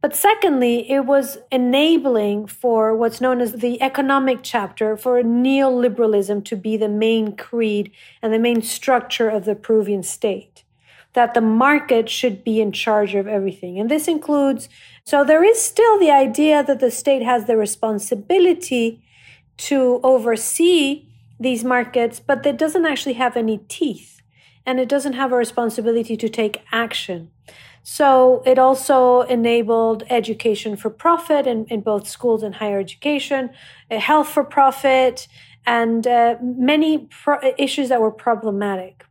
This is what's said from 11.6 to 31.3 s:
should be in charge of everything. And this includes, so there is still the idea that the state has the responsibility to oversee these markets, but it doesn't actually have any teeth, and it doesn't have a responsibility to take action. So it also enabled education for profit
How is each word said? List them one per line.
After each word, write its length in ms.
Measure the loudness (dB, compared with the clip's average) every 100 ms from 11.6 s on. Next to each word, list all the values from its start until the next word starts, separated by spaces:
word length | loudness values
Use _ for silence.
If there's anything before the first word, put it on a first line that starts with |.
| 4 2 2 0 0
should 360 | -2 -4 -4 -4
be 160 | -2
in 100 | -2
charge 420 | -4 -2 0 0
of 140 | -2 -4
everything. 500 | -4 -4 -8 -12 -6
And 120 | -2
this 180 | -2 -2
includes, 640 | -4 -2 0 0 -2 -8 _ -20 -20
so 220 | -2 0 4
there 180 | 6
is 180 | 6 4
still 380 | 0 4 4 6
the 120 | 6
idea 520 | 6 4 2 2 4
that 160 | 2 0
the 120 | 0
state 320 | 0 0 0
has 220 | 2 -2 0
the 120 | 0
responsibility 1500 | 0 -2 -4 -4 -4 -8 0 2 4 2 -2 -2 -2 -4 _ _ -20 _ _ -18
to 420 | -4 0 2 2
oversee 1080 | 2 2 2 -2 -4 0 2 4 2 -4 _ _ _ _
these 240 | -4 -2 -2
markets, 560 | -2 0 -2 -2 -4
but 240 | -4 -2 0
it 120 | 0
doesn't 280 | -2 0 -2
actually 300 | -2 -6 -2
have 200 | -2 -2
any 220 | -4 -4 -8
teeth, 540 | -6 -6 -6 -14 _ _ _ _ _ -6
and 140 | -4
it 80 | 0
doesn't 260 | -2 -2
have 200 | -4 -2
a 20 | 0
responsibility 800 | -2 -2 -4 -2 -2 -2 -2 -4
to 140 | -6
take 320 | -2 -4 -4 _
action. 600 | -4 -4 -8 -10 -12 -12 _ _ -20 -20 _
So 600 | -18 0 4 6 6 4 4
it 140 | 6
also 640 | 6 4 2 4 6 4
enabled 840 | 2 0 2 0 2 0 0 -2 -2
education 680 | -2 -2 -4 -2 -2 -4 -6
for 140 | -8
profit 580 | -2 0 0 2